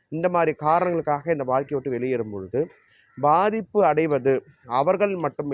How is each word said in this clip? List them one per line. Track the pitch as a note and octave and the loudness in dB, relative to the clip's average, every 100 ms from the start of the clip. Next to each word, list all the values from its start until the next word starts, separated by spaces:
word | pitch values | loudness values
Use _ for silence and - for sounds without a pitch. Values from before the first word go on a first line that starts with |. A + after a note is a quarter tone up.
| - | -12
இந்த | D#3 F3+ F3 | -4 0 2
மாதிரி | D#3+ C#3+ D3+ | 0 0 2
காரணங்களுக்காக | E3+ F3+ E3+ D3 C#3+ D#3+ D3+ | 2 2 -2 -2 -2 -2 -4
இந்த | B2+ | 0
வாழ்க்கையை | C3 C#3 C#3+ | -2 -2 -6
விட்டு | C3+ A#2+ | -4 -4
வெளியேறும் | B2+ B2 G#2+ G2+ | -2 -2 -4 -8
பொழுது | F#2 B2+ E3+ _ _ _ _ - | -4 -4 -4 _ _ _ _ -2
பாதிப்பு | C#3+ E3 G#3 A3 - G#3 F3 | 2 4 2 -2 -2 2 2
அடைவது | D3+ D#3+ C#3 C3 C3 - _ A#2+ B2 | 4 2 2 2 0 -2 _ -4 0
அவர்கள் | D3+ F#3+ G3+ F#3 D3 | 0 2 0 0 -4
மட்டும் | - D3 | -4 -6